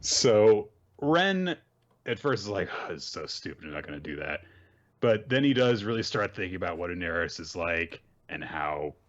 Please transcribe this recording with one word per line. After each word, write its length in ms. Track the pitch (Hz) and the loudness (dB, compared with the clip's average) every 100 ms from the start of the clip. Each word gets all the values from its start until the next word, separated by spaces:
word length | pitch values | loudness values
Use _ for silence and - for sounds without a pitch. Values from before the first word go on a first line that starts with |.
So 680 | - - 131 107 107 107 104 _ _ _ | -2 2 6 8 8 8 4 _ _ _
Ren 560 | 143 165 190 190 185 160 _ _ _ _ - | 2 4 4 2 -2 -4 _ _ _ _ -6
at 140 | 117 | -4
first 240 | 147 127 | 0 -2
is 60 | 101 | -2
like, 200 | 101 78 | -4 -4
Oh, 220 | - - | -6 -8
this 100 | 80 | -10
is 60 | - | -10
so 160 | - 78 | -10 -10
stupid. 400 | - - 73 78 | -10 -10 -12 -12
I'm 60 | |
not 140 | 76 73 | -10 -10
gonna 140 | 73 | -12
do 160 | 76 73 | -10 -8
that. 240 | 73 76 - - _ _ _ _ | -6 -8 -10 -20 _ _ _ _
But 300 | 120 107 107 | 2 2 2
then 140 | 127 | 2
he 100 | 143 | 4
does 300 | 127 127 120 | 4 4 2
really 200 | 101 113 | 0 -2
start 320 | 107 - 101 - | -2 -2 -2 -4
thinking 200 | 92 90 | -8 -4
about 220 | 87 82 | -6 -4
what 120 | 87 | -6
Daenerys 500 | 90 87 85 82 - | -4 -4 -2 -2 -6
is 160 | 80 87 | -12 -6
like 460 | 85 85 85 - _ _ _ | -2 -2 -2 -6 _ _ _
and 140 | 78 | -12
how 520 | 76 78 73 76 73 71 | -10 -6 -4 -4 -6 -8